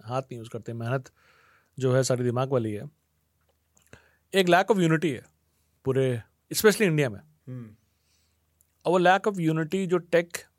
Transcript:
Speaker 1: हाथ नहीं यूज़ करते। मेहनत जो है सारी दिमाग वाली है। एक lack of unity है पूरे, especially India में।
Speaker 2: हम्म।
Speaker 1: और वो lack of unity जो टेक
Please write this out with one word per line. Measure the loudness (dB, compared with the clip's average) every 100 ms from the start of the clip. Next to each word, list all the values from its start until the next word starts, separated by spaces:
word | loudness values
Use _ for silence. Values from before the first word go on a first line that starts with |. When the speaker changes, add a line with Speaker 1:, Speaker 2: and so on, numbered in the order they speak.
| -8
Speaker 1:
हाथ | -8
नहीं | -8 -12
यूज़ | -12
करते। | -12 -10
मेहनत | -8 -6 -6 -6 _ _ _ _ _ _ -4
जो | 0
है | 2
सारी | 2 0
दिमाग | -2 -2 0
वाली | -2 -2
है। | -6 -12 -20 _ _ _ _ _ _ _ _ _ -20 _ _ _
एक | 0 4
lack | 4 4
of | 2
unity | 2 2 0
है | -6 -12 _ _ _ _ _ -4
पूरे, | 0 0 -2 -8 _ -12
especially | 0 2 4
India | 2 2 -2
में। | -4
Speaker 2:
हम्म। | -16 _ -18 -16 -16 -20 _ _ _ _ _ _ _ _ _ _ -2
Speaker 1:
और |
वो | 2
lack | 4 2 0
of | -2 -2
unity | -2 -2 -4 -2
जो | -2
टेक | 0 0 0 -8 -18